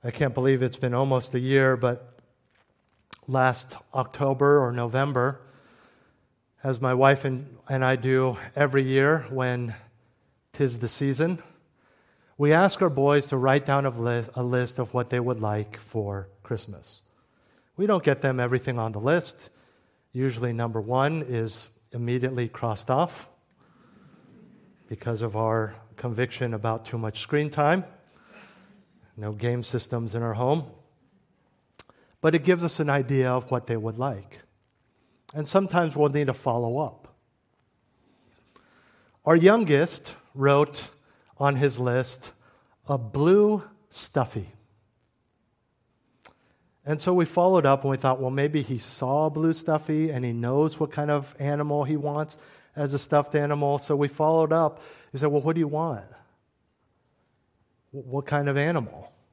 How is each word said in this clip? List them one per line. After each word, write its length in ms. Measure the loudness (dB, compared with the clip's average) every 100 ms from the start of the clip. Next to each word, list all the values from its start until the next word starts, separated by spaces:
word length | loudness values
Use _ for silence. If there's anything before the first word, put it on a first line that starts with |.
I 80 | -8
can't 240 | -2 -2
believe 280 | 2 2 2
it's 140 | 0 -2
been 180 | -2
almost 380 | 0 2 0 0
a 40 | -4
year, 380 | 2 4 4 2
but 420 | 0 -2 -10 _ _ _ _ _ _ _ _ _ _ -20 -4
last 480 | 2 2 2 -8 -18 _
October 640 | -6 -6 -2 -2 2 4 4
or 140 | 2
November, 680 | -2 -4 -2 -2 0 -2 -4 -16 _ _ _ _ _ _ _ _ _ _ _
as 160 | -4 -2
my 120 | 0
wife 320 | 4 6 6
and, 320 | 0 -6 -8 -18 -6
and 160 | 0
I 100 | 2
do 420 | 0 2 2 2 -2 -10 0
every 260 | 2 2
year 440 | 2 4 4 2 0
when 460 | -4 -2 -2 -6 -10 -18 _ _ _ _ _ _
'tis 280 | -2 -2 -2
the 80 | -8
season, 520 | -4 -2 0 0 -2 -8 _ _ _ _ _ _ _ _ _
we 160 | 4
ask 300 | 6 6 4
our 80 | 0
boys 380 | 4 4 4 2
to 80 | 0
write 280 | 2 2
down 220 | 2 0 0
a 40 |
li-, 380 | -2 -2 -2 -4
a 80 | -6
list 380 | -2 0 -2 -4
of 120 | -4
what 180 | -4 -2
they 100 | -2
would 200 | -2 -2
like 380 | -2 -4 -6 -12
for 500 | -10 -6 -6 -6 -10 _
Christmas. 600 | -10 -10 -10 -18 -20 -20 _ _ _ _ _ _ _ -4
We 100 | 0
don't 180 | 2
get 160 | 2 2
them 180 | 0 0
everything 400 | 0 0 -2 -4
on 140 | -4
the 80 | -4
list. 480 | 0 0 0 -14 -20 _ _ _ _ _ _
Usually 400 | -4 -4 -2 -4
number 280 | -2 -4 -4
one 420 | -2 0 2 0
is 460 | -4 -4 -4 -8 -20 _ _
immediately 560 | -8 -4 -2 -2 -2 -6
crossed 420 | -4 -6 -6 -2
off 400 | 0 0 -4 -20 _ _ _ _ _ _ _ -20 _ _ -20 -20 -20 _ _ _
because 360 | -10 -6 -4
of 120 | -4
our 400 | -2 0 0 -2 -8 -20 -12
conviction 580 | -8 -4 -4 -4 -6
about 300 | -4 -4 -4
too 140 | -6 -6
much 200 | -6 -8
screen 320 | -4 -2 -2
time. 340 | 0 2 2 -2 -16 _ _ _ -20 -20 _ _ _ _ _ _ -12
No 160 | -10
game 320 | -4 -2 -2
systems 500 | -4 -6 -4 -6 -4
in 80 | -4
our 120 | -4
home. 320 | -2 0 0 -2 -16 _ _ _ _ _ _ _ _ _ _ -20 _ _ _
But 160 | 2 2
it 80 |
gives 180 | 2 2
us 160 | 0 -2
an 120 | 0
idea 400 | 0 2 2 2
of 200 | 0 -2
what 160 | -6 -2
they 100 | -4
would 220 | -4 -4
like. 440 | -6 -6 -12 -20 _ _ _ _ _ _ _ _ _
And 120 | -10 0
sometimes 480 | 0 2 0 0 2
we'll 140 | 2
need 180 | 2 -2
a 40 |
follow-up. 760 | -4 -2 -2 -2 -2 -4 -8 -20 _ _ _ _ _ _ _ _ _ _ _ _ _ _ _ _ _ _ _ _ _
Our 100 | 2
youngest 800 | 6 8 6 6 4 4 -2 -14 -18 _
wrote 580 | 0 4 6 4 -2 -16 _ _ _ _ _
on 180 | 0 2
his 240 | 0 0
list, 500 | -2 -2 -2 -10 -18 -20 _ _ _ _ -6
"A 120 | -6
blue 640 | -4 0 4 6 4 2 -4 _ _
stuffy." 600 | -14 -4 -2 -2 -4 -12 -18 _ _ _ _ _ _ _ _ _ _ _ _ _ _ _ _ -20 _ _ _ _ _ -6
And 140 | -4
so 140 | 2
we 100 | 2
followed 400 | 2 2 4 6
up 180 | 4 4
and 80 | 2
we 60 | 0
thought, 240 | 0 0
"Well, 100 | -2
maybe 320 | 0 0 0
he 160 | -2 -6
saw 480 | -8 -6 -2 0 0
a 40 |
blue 240 | 0 0
stuffy 560 | 0 0 -2 0 -2 -2
and 140 | -2
he 80 | -4
knows 460 | -4 0 2 0 0
what 140 | -4
kind 180 | -2 -2
of 240 | -2 -2 -6
animal 460 | -4 -2 -2 -2
he 120 | 0 -2
wants 400 | -2 -4 -6 -10 -20 -20 _ -6
as 160 | -4
a 40 | -4
stuffed 360 | 0 0 2
animal." 440 | -2 0 -2 0 -2
So 180 | -2 0
we 120 | 0
followed 440 | 0 2 2 4
up. 280 | 2 2 -2 -20 -20 _
He 60 | -2
said, 100 | 0
"Well, 120 | 2
what 140 | 0
do 60 | 0
you 80 | 0
want? 360 | -2 -4 -6 -12 -20 _ _ _ _ _ _ _ _ _ _ _ _ _ _ _ _ _
Wh-, 160 | -16 -8
what 200 | -6 -2
kind 240 | 0 0
of 80 | 0
animal?" 520 | 0 0 -4 -12 -20 _ _